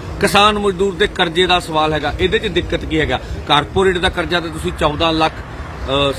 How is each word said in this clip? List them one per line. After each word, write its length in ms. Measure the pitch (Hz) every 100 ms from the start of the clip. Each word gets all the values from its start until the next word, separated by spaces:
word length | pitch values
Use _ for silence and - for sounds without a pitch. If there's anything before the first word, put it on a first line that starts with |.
| - -
ਕਿਸਾਨ 380 | 196 202 208 208
ਮਜ਼ਦੂਰ 360 | 202 175 202
ਦੇ 120 | 170 208
ਕਰਜ਼ੇ 400 | - 180 160 185
ਦਾ 140 | 180
ਸਵਾਲ 320 | 165 156 156
ਹੈਗਾ, 220 | 156 143 139
ਇਹਦੇ 180 | 180 220
'ਚ 80 | 220
ਦਿੱਕਤ 380 | 170 - 170
ਕੀ 160 | 139 156
ਹੈਗਾ? 200 | 143 123 - - -
ਕਾਰਪੋਰੇਟ 500 | 147 139 190 190 180
ਦਾ 100 | 180
ਕਰਜ਼ਾ 320 | 180 160 175
ਤਾਂ 80 | 165
ਤੁਸੀਂ 240 | 156 165
ਚੌਦਾਂ 400 | - 160 147 165
ਲੱਖ, 200 | 160 160
ਅ, 800 | - - - - - - 135 143